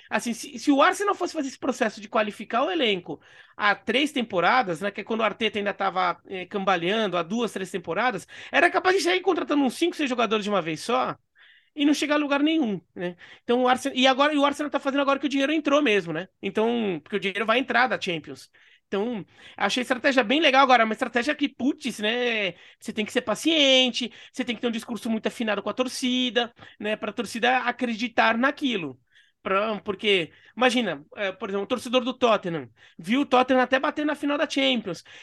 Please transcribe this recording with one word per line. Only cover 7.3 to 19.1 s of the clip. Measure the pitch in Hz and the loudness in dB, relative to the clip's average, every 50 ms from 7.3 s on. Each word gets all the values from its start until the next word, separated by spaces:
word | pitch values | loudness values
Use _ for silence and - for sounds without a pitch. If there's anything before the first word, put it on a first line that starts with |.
| 208 240 240 208 - | -4 -4 -4 -4 -4
três | 202 190 170 | -6 -8 -8
temporadas, | - 185 170 170 165 190 233 254 - 170 - - - - - - - | -8 -8 -8 -6 -4 -2 -2 -2 -2 -4 -8 -12 -18 -18 -10 -4 0
era | 277 320 349 | 2 4 4
capaz | - 349 339 370 370 | 2 2 2 2 2
de | 392 285 | 2 2
sair | 339 370 370 | 0 0 0
contratando | 359 392 339 - 277 240 294 294 277 | 2 0 0 0 0 0 2 2 2
uns | 240 - | 0 0
cinco, | - 330 349 - | 0 0 -2 0
seis | - 302 240 | -2 -4 -2
jogadores | 254 226 233 208 220 214 196 | 0 0 0 0 0 -2 0
de | 208 | 0
uma | 208 190 156 | 0 0 0
vez | 165 156 151 | -2 -4 -6
só | - - 254 247 247 202 151 - _ _ _ _ - - - _ _ _ - | -4 -2 0 0 0 -2 -4 -8 _ _ _ _ -20 -20 -20 _ _ _ -4
e | 302 285 | 0 2
não | 302 285 | 2 2
chegar | - 320 277 294 | 2 0 0 0
a | 302 | 0
lugar | 294 269 285 277 285 | 0 0 0 2 2
nenhum, | 311 330 320 269 220 196 165 - _ - | 2 2 2 0 0 -2 -4 -8 _ -10
né? | 196 175 180 175 - - - - - _ | -8 -8 -8 -8 -10 -16 -20 -20 -10 _
Então, | - 240 254 254 | -2 0 2 2
o | 247 | 2
Arsenal, | 254 247 - 277 262 254 | 2 2 0 -2 0 4
e | 254 | 4
agora, | 262 262 240 277 302 311 | 4 6 4 2 2 2
e | 285 | 2
o | 277 | 2
Arsenal | 285 277 - 294 285 | 2 2 -2 -4 -4
tá | - 277 | -4 -4
fazendo | - 277 269 285 277 | -2 -2 -2 0 2
agora | 269 277 269 | 2 0 0
que | 302 | 0
o | 277 | -2
dinheiro | 254 269 269 277 311 | 0 0 0 0 0
entrou | 330 294 285 277 294 294 | 0 0 2 4 4 4
mesmo, | 233 208 196 170 165 156 | 4 2 2 0 -2 -4
né? | 160 190 - _ _ - | -8 -8 -10 _ _ -8
Então, | 196 - 214 214 233 240 240 220 202 175 151 - | -4 -2 0 0 0 0 0 -2 -2 -4 -4 -6
porque | - 214 | -6 -4
o | 196 | -4
dinheiro | 190 196 180 196 226 | -2 -2 -4 -2 0
vai | 208 220 254 | 0 0 0
entrar | 269 - 233 - 247 | 0 0 2 2 2
da | 240 202 170 | 2 0 -2
Champions. | - 196 170 156 143 - 135 - - - _ _ _ _ _ _ _ | -4 -4 -4 -6 -6 -10 -14 -16 -18 -20 _ _ _ _ _ _ _
Então, | _ - 196 208 247 | _ -4 -4 -2 -2